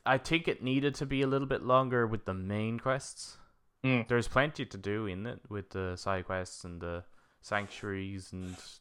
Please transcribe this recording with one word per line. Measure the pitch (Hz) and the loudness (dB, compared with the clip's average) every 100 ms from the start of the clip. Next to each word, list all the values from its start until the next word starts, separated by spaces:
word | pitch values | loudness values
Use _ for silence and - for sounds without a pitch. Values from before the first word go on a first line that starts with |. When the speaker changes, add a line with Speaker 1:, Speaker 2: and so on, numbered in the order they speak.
| - | 2
Speaker 1:
I | 131 | 4
think | - 165 170 | 4 2 2
it | - | -2
needed | 127 135 143 139 | 2 2 2 0
to | 143 | -2
be | 135 | 2
a | 135 | 2
little | 139 139 | 2 2
bit | 131 | 0
longer | 123 131 131 123 113 | 6 6 6 4 2
with | 107 | 0
the | - | -2
main | 92 92 104 110 117 | -4 -2 0 0 -2
quests. | 131 135 - - - - - _ _ _ | 0 -2 -2 -12 -14 -16 -20 _ _ _
Speaker 2:
Mm. | 131 123 110 | 2 4 4
Speaker 1:
There's | 120 110 | 2 4
plenty | 131 151 147 131 | 4 2 0 -8
to | 98 | -6
do | 95 104 107 | -2 -2 -2
in | 92 113 | -4 -6
it | 101 - | -8 -8
with | 104 95 | -8 -6
the | 95 92 90 | -4 -4 -2
side | 98 95 92 | -2 -2 0
quests | 92 90 - | -4 -4 -8
and | 90 87 | -10 -8
the | 85 85 - - _ _ | -6 -6 -8 -20 _ _
sanctuaries | - 104 98 - 104 95 95 98 92 | -4 -2 -2 -6 -6 -4 -4 -8 -10
and | 92 92 90 - - | -10 -8 -10 -14 -16